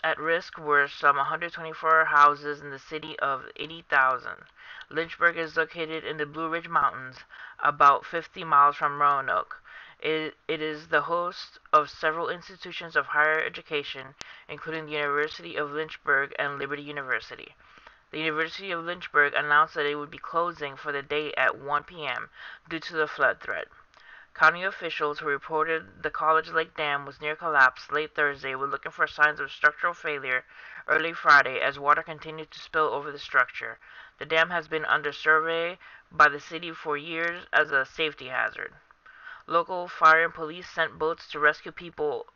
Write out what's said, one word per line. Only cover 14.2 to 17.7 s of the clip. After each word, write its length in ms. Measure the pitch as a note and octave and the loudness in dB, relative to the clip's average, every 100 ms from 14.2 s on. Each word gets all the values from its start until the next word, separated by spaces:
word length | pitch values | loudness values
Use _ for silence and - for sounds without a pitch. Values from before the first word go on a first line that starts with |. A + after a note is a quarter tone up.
| - - - | -16 -16 -16
including 380 | D3 D#3+ D#3+ | -14 -8 -8
the 80 | D3+ | -6
University 640 | D3+ D3 C#3+ D#3 - E3+ C#3+ | -4 -2 0 -2 -6 -8 -6
of 140 | D3 | -4
Lynchburg 640 | D3 D#3 - - C#3 C#3 - | -6 -8 -6 0 2 0 -4
and 200 | C#3+ C#3 | -4 -4
Liberty 240 | C#3 C#3+ | -6 -8
University. 720 | D3 D3 C3 A#2 - - - - _ | -8 -10 -4 -4 -6 -14 -18 -20 _